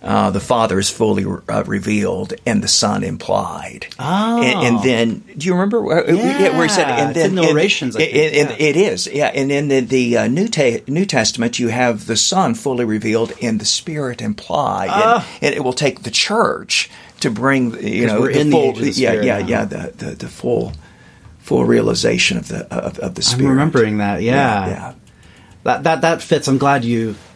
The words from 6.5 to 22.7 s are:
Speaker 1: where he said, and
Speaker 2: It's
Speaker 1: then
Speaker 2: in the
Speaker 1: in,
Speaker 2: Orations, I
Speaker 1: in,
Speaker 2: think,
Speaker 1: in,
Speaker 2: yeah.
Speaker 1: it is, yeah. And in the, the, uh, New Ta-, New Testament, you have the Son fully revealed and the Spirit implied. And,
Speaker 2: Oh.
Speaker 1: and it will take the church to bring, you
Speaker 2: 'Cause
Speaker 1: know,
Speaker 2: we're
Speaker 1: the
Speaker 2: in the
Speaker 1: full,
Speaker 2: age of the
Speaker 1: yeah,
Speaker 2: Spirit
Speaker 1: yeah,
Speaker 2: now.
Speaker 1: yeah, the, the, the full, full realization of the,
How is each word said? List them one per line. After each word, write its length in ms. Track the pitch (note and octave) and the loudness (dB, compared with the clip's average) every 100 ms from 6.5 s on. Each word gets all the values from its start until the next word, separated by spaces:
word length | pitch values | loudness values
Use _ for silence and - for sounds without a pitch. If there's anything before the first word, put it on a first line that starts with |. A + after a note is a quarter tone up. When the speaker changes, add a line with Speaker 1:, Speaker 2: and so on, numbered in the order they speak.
| D#3+ | 2
Speaker 1:
where 80 | |
he 40 | D#3+ | 2
said, 200 | F3+ C#3+ | 2 0
and 220 | A#2+ C#3+ | 0 0
Speaker 2:
It's 80 | C3+ | 0
Speaker 1:
then 120 | D#3+ | 0
Speaker 2:
in 40 | F#3 | 2
the 60 | |
Speaker 1:
in, 40 | E3 | 2
Speaker 2:
Orations, 460 | D3+ G3 - B2+ - | 4 2 0 -2 -4
I 40 | |
Speaker 1:
in, 80 | D#3 | -2
Speaker 2:
think, 240 | C#3+ D#3 | 0 2
Speaker 1:
in, 120 | C#3+ C#3+ | 2 0
Speaker 2:
yeah. 180 | A#2 D3+ | 2 2
Speaker 1:
it 80 | D3 | 4
is, 300 | G3 F#2+ - | 2 0 -4
yeah. 180 | C#3 C3+ | -2 0
And 160 | C#3 C3+ | 0 0
in 180 | C#3+ D3 | 0 2
the, 120 | C3+ | 0
the, 380 | B2 C3 A#2+ A#2 | 2 0 2 2
uh, 80 | A2 | 2
New 180 | C#3+ A#3 | 0 0
Ta-, 340 | D#3+ C3+ A#2 - | 2 2 0 -2
New 200 | D3+ G3 | -2 0
Testament, 520 | C#3 A2 - A#2 A#2+ | 0 0 0 -4 0
you 100 | A#2+ | -2
have 380 | A#2 B2 A2 - | 2 0 0 -4
the 100 | A2+ | -2
Son 380 | - F#3 D#3+ | 2 2 2
fully 300 | A2+ C#3+ B2 | 0 -2 -2
revealed 480 | A#2 G#2+ A2+ A2 A2+ - | 0 -2 0 0 -2 -2
and 160 | A#2+ A2 | -2 0
the 40 | |
Spirit 560 | G#2+ - - D3+ C3 A#2 | 0 -2 -4 -6 -6 -4
implied. 680 | A2 G#2 - D#3+ C3 G2 F#2+ | -6 -6 -2 -2 0 -2 -2
And, 120 | G3 | 2
Speaker 2:
Oh. 240 | A3 A#3 - - | 4 2 0 -2
Speaker 1:
and 120 | C#3 | -2
it 100 | C3+ | 0
will 80 | B2+ | -2
take 300 | B2 C#3+ - | 0 -2 -2
the 80 | A2+ | -4
church 800 | - - G#3+ G#3+ - - - - - - - | -2 0 0 0 -2 -2 -4 -4 -12 -20 -6
to 100 | - | -4
bring, 420 | G#2+ C3 C3+ A#2+ A2 | 0 2 2 0 -2
you 240 | G#2+ A2 A#2 | -4 0 0
Speaker 2:
'Cause 60 | |
Speaker 1:
know, 60 | G#2+ | 2
Speaker 2:
we're 120 | C3 | 2
Speaker 1:
the 80 | C#3+ | 2
Speaker 2:
in 100 | D3+ | 4
the 60 | D#3 | 4
Speaker 1:
full, 60 | |
Speaker 2:
age 160 | C3+ A2+ | 2 0
of 60 | |
the 60 | C#3 | -2
Speaker 1:
yeah, 180 | - A2 | 0 0
Speaker 2:
Spirit 140 | G#2 - | 2 0
Speaker 1:
yeah, 120 | G#2 | 0
Speaker 2:
now. 60 | F#2+ | -2
Speaker 1:
yeah, 180 | A2 | -2
the, 280 | G#2+ - - - | -2 -6 -10 -8
the, 140 | - | -10
the 140 | - - | -8 -12
full, 440 | - B2 A#2 A2 - - - - - - - | -8 -2 -2 -2 -10 -16 -20 -20 -20 -20 -20
full 240 | - B2+ | -2 0
realization 720 | A#2+ A#2 A2+ - - - - - | 4 4 2 0 0 0 0 -2
of 80 | - | -6
the, 260 | - - | -10 -6